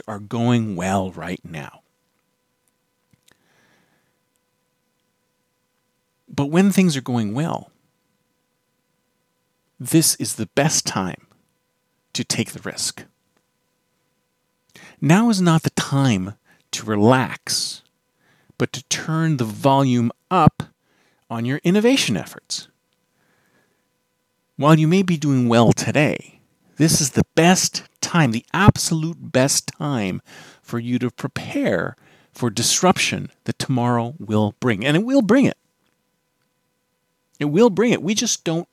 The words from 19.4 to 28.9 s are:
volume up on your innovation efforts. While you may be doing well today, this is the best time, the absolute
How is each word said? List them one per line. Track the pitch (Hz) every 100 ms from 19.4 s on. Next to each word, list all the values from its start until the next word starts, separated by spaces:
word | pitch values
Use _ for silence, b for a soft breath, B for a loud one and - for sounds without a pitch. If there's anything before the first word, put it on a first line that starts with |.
volume | 113 104 139 135 135 123 117 - -
up | 185 156 - - _ _ _ _ _ -
on | 117 120
your | 147
innovation | 170 202 233 269 - 87
efforts. | - - - - - _ _ _ _ _ _ _ _ _ _ _ _ _ _ _ _ _ _ -
While | 147 156
you | 156
may | 190
be | 180 160
doing | 147 131 120
well | 117 113
today, | - - 131 139 - - _ _ _ _ -
this | 160 165
is | 143
the | - -
best | - 170 185 - - - _
time, | - 170 131
the | 113 -
absolute | 160 202 - -